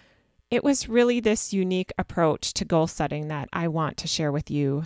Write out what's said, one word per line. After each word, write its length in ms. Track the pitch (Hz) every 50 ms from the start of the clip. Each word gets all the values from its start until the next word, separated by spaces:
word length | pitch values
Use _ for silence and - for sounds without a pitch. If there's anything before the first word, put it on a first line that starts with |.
| _ _ _ _ _ _ _ _ _ -
It 140 | 240 247 -
was 240 | 285 277 254 - -
really 320 | 226 240 240 240 240 240
this 320 | 220 220 214 - - - -
unique 400 | 190 185 185 185 185 185 - -
approach 580 | - 190 - - - 170 156 143 - - - -
to 100 | - 202
goal 240 | - 175 160 160 165
setting 400 | - - 156 147 151 151 151 151
that 200 | 156 147 131 - -
I 160 | 175 170 170
want 280 | 156 165 160 143 - -
to 100 | - 165
share 240 | - - 160 147 143
with 180 | 151 156 -
you 320 | 143 147 143 135 139 143 165